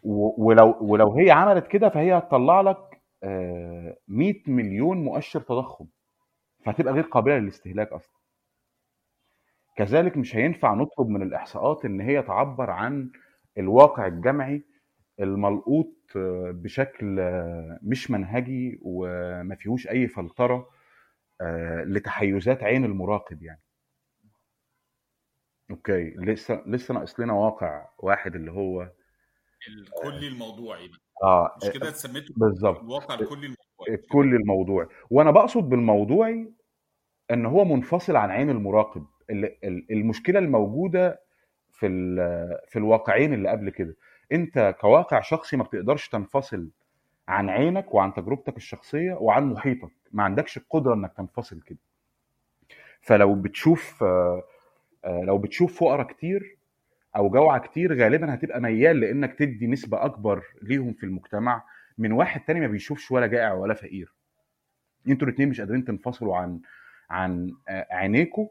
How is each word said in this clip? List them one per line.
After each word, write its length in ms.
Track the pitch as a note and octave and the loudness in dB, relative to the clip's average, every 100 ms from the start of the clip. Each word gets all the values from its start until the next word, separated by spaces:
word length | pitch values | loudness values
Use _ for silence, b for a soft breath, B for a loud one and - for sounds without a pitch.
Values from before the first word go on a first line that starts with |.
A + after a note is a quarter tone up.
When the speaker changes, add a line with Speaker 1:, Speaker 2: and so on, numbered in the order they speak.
Speaker 1:
و-، 420 | A2 G2+ G#2+ A2+ A2 | -2 0 0 2 8
ولو، 320 | A2+ A2+ A#2 | 10 10 8
ولو 320 | G#2 G#2 G#2+ | 2 6 6
هي 180 | A#2+ F#3 | 6 8
عملت 360 | D3+ D#3 F3+ - | 8 6 4 2
كده 220 | G3+ G#3 | 2 2
فهي 280 | D3+ E3+ F3+ | 2 2 2
هتطلع 440 | E3+ C3+ C3 F#3 | 2 2 6 6
لك، 400 | G3 G3 - - _ _ | 4 0 -8 -20 _ _
آه، 720 | G2 F#2+ F2+ F2 F2 E2+ E2+ - - | -8 -6 -6 -8 -12 -12 -14 -16 -8
مية 360 | G#2 F#3 G3+ - | -2 0 -2 -2
مليون 560 | B2+ G#2+ G2 D#3 F#3 | -2 0 -2 -2 -2
مؤشر 380 | C#3+ - - D#3+ | -4 -6 -6 -10
تضخم، 440 | C3 B2 C#3 - D#2 _ _ _ _ _ _ _ - | -4 -4 -4 -14 -20 _ _ _ _ _ _ _ -6
فهتبقى 280 | G#2 B2 | -2 0
غير 100 | C3+ | 0
قابلة 340 | D#3+ B2 A#2 C#3+ | 0 2 2 0
للاستهلاك 540 | G2+ - F#2+ F#2 G#2+ | -2 -8 -10 -6 -6
أصلًا. 240 | - _ _ _ _ _ _ _ _ _ _ _ _ _ _ _ _ _ - | -8 _ _ _ _ _ _ _ _ _ _ _ _ _ _ _ _ _ -6
كذلك 420 | G2+ D3 F3+ D3+ | 2 2 2 0
مش 180 | - A2 | -2 0
هينفع 380 | C#3+ E3 C3 | 0 2 0
نطلب 360 | G#2 D3 - A#2 | 2 -2 -2 -2
من 120 | G#2 | -2
الإحصاءات 640 | F#2 - - - B2+ D#3 A#2+ | -4 -8 -10 -2 -2 -2 -6
إن 160 | G2 | -6
هي 200 | A2 C#3+ | 0 -2
تعبّر 480 | A#2 G2 C#3 B2+ A#2+ | 0 -2 -2 -4 -6
عن 420 | F2+ A#2 C#3+ B2+ b b b _ - | -4 -4 -6 -8 b b b _ -6
الواقع 500 | F#2+ A2+ D3 C3 F#2+ | 4 8 8 8 -6
الجمعي 560 | E2+ A#2 C#3+ C3+ D3 - _ _ _ _ - | -2 0 0 -4 -6 -8 _ _ _ _ -6
الملقوط، 760 | G2 G2 G2+ G2+ A#2 D3 E3 _ _ G2+ | -4 0 0 0 0 0 0 _ _ -6
آه، 360 | F#2 F2+ F2+ | -6 -6 -8
بشكل، 680 | F2 F2+ - C3+ - G#2 F#2+ | -10 -10 -6 -6 -6 -6 -4
آه، 600 | F2+ F2+ E2+ E2+ D#2+ E2+ | -2 -4 -6 -10 -12 -12
مش 300 | G2+ B2+ - | -6 -6 -4
منهجي 680 | G#2+ F#2 A#2+ B2+ C3 B2+ - | -4 -4 -6 -6 -6 -8 -10
وما 760 | - F2+ F2+ F2+ F2+ F2+ F2+ F#2+ | -10 -8 -6 -6 -8 -8 -10 -10
فيهوش 320 | G2+ B2 B2+ | -6 -6 -4
أي 200 | B2 A#2+ | -2 -2
فلترة، 640 | G#2 F2 - B2 B2 B2 b b b b b _ _ | -6 -12 -2 -2 -2 -6 b b b b b _ _
آه، 420 | F2 E2 E2 E2 | -8 -8 -8 -8
لتحيزات 800 | E2 G2+ - - G#2 G2 G2 C3 | -6 -6 -6 -4 -2 0 -2 -2
عين 220 | G#2+ B2+ A#2+ | 0 0 0
المراقب 580 | F#2+ F2+ G#2 - D#2+ | -4 -4 -4 -6 -20
يعني. 180 | E2 D2+ _ _ _ _ _ _ A2 _ _ _ _ _ _ _ _ _ _ _ _ _ _ | -20 -20 _ _ _ _ _ _ _ _ _ _ _ _ _ _ _ _ _ _ _ _ _
أوكي، 380 | F#2 - F#2+ E2 | -12 -4 -2 -4
لسه، 540 | - F2+ G#2+ - A#2+ - | -6 -4 -4 -4 -8 -4
لسه 280 | B2 - | -8 -4
ناقص 260 | A#2+ - - | -8 -8 -8
لنا 140 | A#2 | -2
واقع 540 | G#2 G#2+ - E2 D2 - _ | 0 0 -2 -8 -8 -16 _
واحد 380 | F#2+ G2+ F#2+ F2 | -2 -2 -2 -12
اللي 160 | D#2+ | -12
هو 400 | F2+ F#2+ F#2 F2+ _ _ _ _ _ _ _ G#2+ | -8 -6 -6 -10 _ _ _ _ _ _ _ -20
Speaker 2:
الكلي 600 | G#2+ G2 - G#2+ C#3+ C#3+ | -20 -16 -12 -12 -12 -14
الموضوعي 600 | B2 A2+ G#2+ A#2 F2 F2 | -14 -16 -16 -16 -16 -18
بقى. 120 | _ _ - | _ _ 0
Speaker 1:
آه، 340 | F#2+ F2+ E2 - | 4 4 2 -4
Speaker 2:
مش 60 | G2+ | -8
كده 160 | C3+ D#3 | -6 -8
Speaker 1:
آه، 40 | |
Speaker 2:
اتسميته؟ 440 | D3 B2 C3 D3 A2+ | -8 -12 -12 -10 2
Speaker 1:
بالظبط. 420 | A2 F#2 G2+ F#2 | 2 2 0 -2
Speaker 2:
الواقع 340 | A2+ C#3 - | -8 -12 -10
الكلي 320 | C#3 G#3+ D3 C#3+ | -8 -8 -10 -16
الموضوعي. 100 | B2 _ _ - | -18 _ _ -8
Speaker 1:
الكلي 460 | A2 _ C#3+ C#3 B2 | -8 _ 4 6 4
الموضوعي. 520 | G#2 F#2+ F#2 F#2+ D#2+ b b | 2 0 0 -2 -2 b b
وأنا 220 | B2+ D3+ | 4 8
بقصد 320 | E3 A3+ A#3+ | 6 4 0
بالموضوعي 880 | D#3 B2 A#2 G#2 G#2 E3 A3+ A3+ A3+ _ _ _ _ _ _ _ - | 0 2 4 2 4 2 2 -2 -10 _ _ _ _ _ _ _ -4
إن 140 | A#2+ A2+ | -2 2
هو 200 | E3 F#3+ | 4 4
منفصل 500 | C3+ B2 F3 F#3 D3 | 2 0 -4 2 2
عن 160 | G#2 | 2
عين 180 | G2+ C#3+ | 0 0
المراقب. 560 | A#2+ G2 G#2+ G#2+ F2 C#2+ _ - | 0 2 2 2 -4 -16 _ -10
ال-، 360 | G#2+ G#2 - G2+ | -6 -6 -6 -8
ال-، 200 | F2 - | -8 -4
المشكلة 480 | G#2+ A2 G#2+ - G3 | -2 -2 -2 0 0
الموجودة 840 | F3 A#2+ G2+ B2+ F#3 F3+ F3+ - _ _ _ _ _ | 2 2 0 -2 -2 0 0 -2 _ _ _ _ _
في 160 | _ G#2 | _ -4
ال-، 840 | F#2 F2+ F2+ F2 E2+ E2+ E2+ _ | -2 -4 -2 -2 -4 -8 -10 _
في 100 | A#2 | -4
الواقعين 540 | G#2+ A2 - G#2 D3+ | 2 2 4 2 2
اللي 160 | B2 F#2+ | 0 -2
قبل 200 | A2 G2 | -4 -6
كده. 260 | - E2+ D#2+ b b b | -6 -8 -10 b b b
أنت 440 | D#3+ E3 C3+ G#2 F#2 | -4 -2 0 0 2
كواقع 400 | G#2 C#3+ F3 B2+ | 6 6 6 0
شخصي 360 | - D#3+ - C3+ | 0 -6 -2 -4
ما 60 | |
بتقدرش 460 | G#2+ G#2 G2 D3 - | -4 -4 -2 -2 -4
تنفصل 600 | A2 G2 C#3 C3+ G2 E2 _ _ _ _ _ - | -8 -4 -6 -4 -10 -10 _ _ _ _ _ -4
عن 220 | F#2+ G2+ | -2 0
عينك 440 | G2 D#3 F#3 F#3+ | 0 0 -2 0
وعن 200 | G#2 F#2+ | 2 2
تجربتك 440 | G2 F#2+ C3+ - A#2 | -2 -6 -6 -6 -14
الشخصية 560 | - - - D3 F3+ | -16 -18 -8 -6 -4
وعن 320 | F3+ A2 A2+ C#3+ | -2 2 2 2
محيطك. 460 | G#2 C#3 B2 - _ _ | -2 -4 -4 -8 _ _
ما 120 | G#2 | -2
عندكش 340 | G2+ G2 D3+ - | 0 0 -4 -10
القدرة 360 | _ D#3+ C3 | _ 0 2
إنك 200 | A2 F#2+ - | 0 -2 -10
تنفصل 440 | F#2+ - - E2 | -12 -12 -12 -18
كده. 180 | _ E2 _ _ _ _ _ _ _ _ _ b b b | _ -20 _ _ _ _ _ _ _ _ _ b b b
فلو 340 | - G#2+ G2+ G2+ | 4 6 6 4
بتشوف، 680 | G2 - D#3+ D#3+ - - | -2 0 4 4 0 -2
آه، 400 | G#2 F2+ F2 F2+ - b b b b _ - | 2 4 2 0 -8 b b b b _ -6
آه، 160 | F2 | -4
لو 160 | F#2 G2 | 0 0
بتشوف 420 | G#2 - F3 - | 0 0 -2 2
فقراء 280 | E3 C#3 B2+ | 0 0 -4
كتير 500 | - D#3+ G3 G3 _ _ _ _ _ _ G#2 | -8 -6 -6 -6 _ _ _ _ _ _ 0
أو 140 | G2+ | 2
جوعى 300 | A#2+ D#3 C3 | 4 4 2
كتير، 440 | - D3+ F3+ C#3 | -2 -4 -2 4
غالبًا 300 | A2 D#3 D#3+ | 4 4 0
هتبقى 280 | B2+ - B2 | -4 -6 -4
ميال 380 | A#2+ A2 D3+ D#3 | -2 4 4 4
لإنك 340 | G#2+ C3+ C3 | 0 -2 -4
تدي 340 | - D3 A2 A#2 | -2 -4 -2 -4
نسبة 380 | C3 A2+ G#2+ D3 | -4 -4 -4 -4
أكبر 380 | - G#2 F#2+ - _ | -2 -2 -2 -4 _
ليهم 320 | G#2 C3+ B2 | -4 -4 -4
في 100 | G#2+ G2+ | -8 -8
المجتمع 580 | F#2 - G#2 A#2+ A#2 - b b - | -10 -8 -4 -2 -4 -6 b b -6
من 140 | A2 | -2
واحد 300 | A2+ F3+ D3 | 0 0 -2
تاني 180 | - E3 | -4 -2
ما 80 | C#3 | -2
بيشوفش 440 | G#2 - D3 - | -4 -8 -12 -4
ولا 160 | B2+ A#2 | -2 0
جائع 260 | A#2+ A2+ | 0 0
ولا 200 | F#2 G2 | -2 -4
فقير. 400 | G#2+ G2 F#2+ E2+ _ _ _ _ _ _ _ _ _ B2+ | -6 -8 -14 -14 _ _ _ _ _ _ _ _ _ -2
انتوا 200 | C3+ C#3 | 0 0
الاتنين 220 | A#2+ C#3 | 0 0
مش 100 | A#2+ | 0
قادرين 260 | G2 B2+ B2 | -2 -4 -2
تنفصلوا 520 | G#2 B2 B2 A2 F2+ | -6 -8 -6 -4 -2
عن، 240 | F2+ E2+ b b b b b | -4 -10 b b b b b
عن، 420 | F2+ F#2 F2 F2+ F2 - | -4 -4 -4 -8 -10 -12
آه، 200 | F#2+ - | -10 -8
عينيكوا 560 | F2+ G2 A2+ E3+ - G#3 | -4 0 2 0 -4 -8